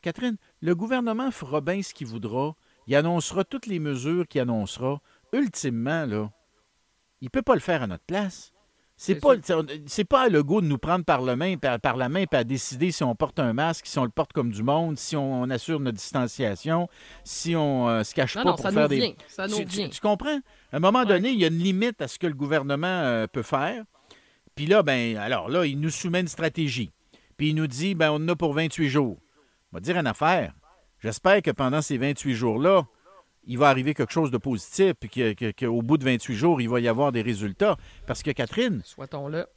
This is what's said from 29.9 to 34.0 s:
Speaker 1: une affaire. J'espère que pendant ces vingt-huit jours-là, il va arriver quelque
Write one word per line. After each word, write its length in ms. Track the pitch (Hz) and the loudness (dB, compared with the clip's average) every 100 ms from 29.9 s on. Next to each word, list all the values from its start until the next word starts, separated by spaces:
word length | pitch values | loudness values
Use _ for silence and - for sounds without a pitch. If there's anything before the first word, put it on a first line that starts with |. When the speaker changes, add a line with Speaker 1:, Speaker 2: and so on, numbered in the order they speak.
| 180 | 0
Speaker 1:
une 80 | 139 | 0
affaire. 460 | 110 156 180 92 - _ _ _ _ | 0 2 2 0 -8 _ _ _ _
J'espère 420 | 110 107 185 202 | -8 0 4 4
que 80 | 156 | 4
pendant 320 | - 131 151 | 0 0 0
ces 160 | 147 131 | -2 -2
vingt-huit 360 | 139 135 139 | -2 -2 -4
jours-là, 500 | 117 117 110 160 190 135 _ _ - _ _ - | 0 0 2 4 4 2 _ _ -20 _ _ -8
il 120 | 123 | 4
va 100 | 143 | 6
arriver 240 | 131 131 | 6 0
quelque 200 | 147 | 0